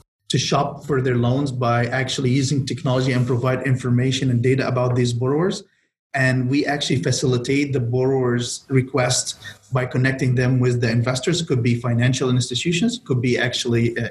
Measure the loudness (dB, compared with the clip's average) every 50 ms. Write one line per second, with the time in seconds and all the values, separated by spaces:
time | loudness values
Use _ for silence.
0 | _ _ _ _ _ -2 -2 -2 0 0 0 0 0 -2 -6 -10 -6 -4 -2 0
1 | 0 0 0 2 2 2 0 0 0 -2 -2 -2 0 0 2 0 0 0 -2 -4
2 | -4 -4 -4 -2 0 0 2 0 0 0 0 -2 -2 -4 -6 -4 -2 0 0 0
3 | 0 0 0 0 0 0 0 0 0 0 0 0 0 0 0 0 0 0 0 2
4 | 2 0 0 0 0 0 0 2 2 2 2 2 2 0 0 0 0 0 2 2
5 | 0 0 0 -2 0 0 2 2 2 0 -2 -4 -8 -16 _ _ _ _ _ _
6 | _ _ -2 0 2 2 2 2 0 0 0 0 0 0 -2 -2 -2 -2 -2 0
7 | 0 0 0 0 0 0 0 0 0 0 0 0 0 0 -2 -2 -2 0 0 0
8 | 0 2 2 2 2 0 0 0 -2 -4 -8 -10 -6 0 0 0 2 2 0 0
9 | 0 0 0 -2 -2 -6 -10 -12 -16 -18 -20 -20 _ -4 -2 -2 -2 -2 0 0
10 | 2 2 0 0 0 0 2 2 2 2 2 2 2 2 2 2 0 2 2 2
11 | 2 0 -2 -2 0 0 0 0 0 0 0 0 2 2 0 0 0 -2 0 2
12 | 2 2 2 2 0 0 2 0 0 -2 -4 -4 -2 -2 0 0 0 0 -2 -4
13 | -4 -2 -2 0 2 0 0 0 0 -2 -2 -2 -2 0 2 2 2 0 0 -2
14 | -6 -4